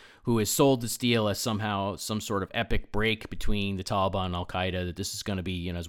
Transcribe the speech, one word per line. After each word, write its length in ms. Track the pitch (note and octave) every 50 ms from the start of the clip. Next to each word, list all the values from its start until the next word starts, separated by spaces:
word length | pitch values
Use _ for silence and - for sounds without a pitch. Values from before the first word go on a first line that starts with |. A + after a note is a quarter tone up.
| - - - -
who 160 | - A#2+ A#2 A2
has 100 | G#2 -
sold 320 | - - C#3+ C#3 C3+ A#2+
this 160 | A#2+ A2 -
deal 300 | - B2+ A#2+ A#2 A2+ G#2+
as 140 | G#2 G2 -
somehow 560 | - B2 A2 G#2 A2+ G#2 G2+ G2 G2 G2+ F2+
some 240 | - - - A2 G#2
sort 240 | - - G#2+ G2 F#2
of 60 | - -
epic 380 | A#2 A2+ - A2 G#2 - -
break 360 | - G#2 A2 A2+ A2 G#2+ - -
between 460 | G2+ - - A2 G#2 G#2 G2+ G2 G2
the 60 | F#2
Taliban 440 | F#2 - A2 G2 F#2+ F#2+ G2 G2 F#2
and 100 | F2+ F2
Al-Qaeda, 500 | F2 F2 - - F#2 F#2 F#2 F2+ F2+ F2+
that 80 | F2 E2+
this 180 | - G2 -
is 120 | - - -
gonna 180 | G#2+ G2 F#2
be, 120 | E2+ F#2+ F#2
you 180 | F2 E2+ F2+
know, 80 | F2 F2
as, 80 | D#2+